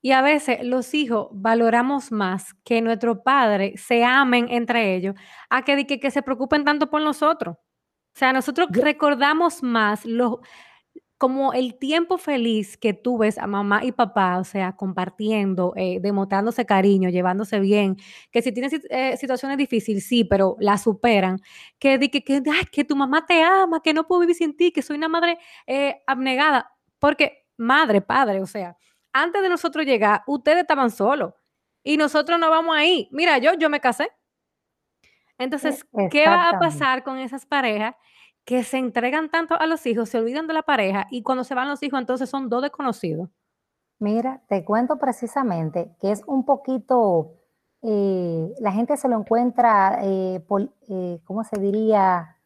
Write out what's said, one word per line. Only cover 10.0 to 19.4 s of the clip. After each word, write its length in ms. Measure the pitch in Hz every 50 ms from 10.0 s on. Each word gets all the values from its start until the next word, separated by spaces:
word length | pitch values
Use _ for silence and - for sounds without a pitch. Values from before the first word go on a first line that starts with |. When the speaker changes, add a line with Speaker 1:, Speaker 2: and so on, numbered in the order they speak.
| -
Speaker 1:
lo, 360 | 233 226 233 247 233 226 - - - - - - - _ _ _ _ _ - _ _ _ _
como 340 | - 254 262 269 269 269
el 260 | - 254 262 247 233 _
tiempo 400 | 269 269 302 339 339 339 370 349
feliz 580 | - - 285 254 233 233 226 214 202 202 -
que 180 | _ - 226 196
tú 220 | - _ 247 247 226
ves 200 | 220 214 214 -
a 80 | -
mamá 380 | 202 202 196 202 202 202 208 220
y 80 | 254
papá, 460 | 254 - 240 190 - 214 190 180 180 180
o 60 | 185
sea, 280 | - - 196 190 180 190
compartiendo, 960 | - 202 190 180 190 180 185 _ _ 214 208 220 214 202 196 190 180 180 180 -
eh, 240 | 190 190 185 180 185
demostrándose 680 | 175 202 202 196 196 196 196 196 202 226 233 - 233
cariño, 420 | - 208 190 190 202 202 190 185 180
llevándose 500 | 175 180 180 180 185 196 214 202 - 202
bien, 360 | 196 196 208 208 208 190 190 196 - - - - - _
que 100 | _ 233
si 80 | 226 254
tienen 200 | 208 240 254 277
sit-, 140 | 302 311 - -
eh, 260 | - 254 262 262 247
situaciones 400 | 247 - 254 254 247